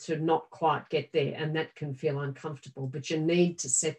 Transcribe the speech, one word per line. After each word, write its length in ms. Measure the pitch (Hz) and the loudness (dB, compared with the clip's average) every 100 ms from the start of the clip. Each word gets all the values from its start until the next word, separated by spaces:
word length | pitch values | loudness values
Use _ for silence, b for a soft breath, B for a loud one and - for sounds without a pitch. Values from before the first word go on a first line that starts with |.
| - | -4
to 120 | 151 | -2
not 320 | 160 160 - | 2 2 0
quite 380 | - 160 - - | -2 2 2 0
get 220 | 151 - | -2 0
there, 240 | 160 139 - | 0 0 -2
and 160 | 156 160 | -2 -2
that 180 | 156 - | -2 -6
can 180 | 147 | -8
feel 280 | 131 156 139 | -2 -2 -2
uncomfortable, 640 | 143 135 151 143 - 135 135 | -4 -6 -8 -10 -12 -8 -8
but 220 | 135 131 | -6 -4
you 100 | 160 | 0
need 400 | 160 175 175 170 | 2 4 4 2
to 100 | 131 | -2
set 280 | - 156 | 0 0